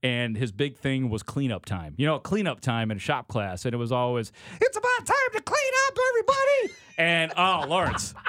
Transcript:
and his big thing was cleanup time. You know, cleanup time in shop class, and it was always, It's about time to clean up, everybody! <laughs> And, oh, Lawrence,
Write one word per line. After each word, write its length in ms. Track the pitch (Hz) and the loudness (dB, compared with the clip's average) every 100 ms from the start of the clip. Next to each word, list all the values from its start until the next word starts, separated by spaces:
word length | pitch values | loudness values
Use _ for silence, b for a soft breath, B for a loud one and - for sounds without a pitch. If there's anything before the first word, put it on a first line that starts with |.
and 340 | 131 120 120 110 | 0 0 -2 -2
his 160 | 127 | -4
big 240 | 98 143 123 | -2 -4 -2
thing 340 | 139 131 127 | -2 0 0
was 120 | 107 | -2
cleanup 420 | - - 139 101 | -4 -2 -2 -2
time. 300 | - 92 78 78 | -4 -6 -6 -2
You 100 | 143 | 0
know, 120 | 151 | 0
cleanup 420 | - 196 190 127 | 0 -2 0 -2
time 300 | - 117 110 | -2 0 0
in 80 | 104 | -4
shop 300 | - 143 120 | -2 -2 -2
class, 360 | 117 101 90 | -4 -4 -4
and 100 | 131 | -4
it 40 | 120 | -4
was 140 | 120 | -2
always, 400 | 127 123 123 110 - B B | 0 0 0 -4 -10 B B
It's 160 | 480 480 | 0 2
about 300 | 453 494 - | 0 0 2
time 260 | 539 523 | 2 2
to 60 | 440 | -2
clean 300 | - 571 539 523 539 | -2 0 2 2 2
up, 100 | 539 508 | 2 2
everybody! 640 | 480 440 539 539 571 415 - | 2 2 2 4 4 2 -6
<laughs> 60 | - - | -18 0
And, 340 | 165 170 160 | 2 4 2
oh, 300 | 160 180 180 143 | 2 2 2 2
Lawrence, 460 | 170 170 - - - | 2 2 0 -6 -8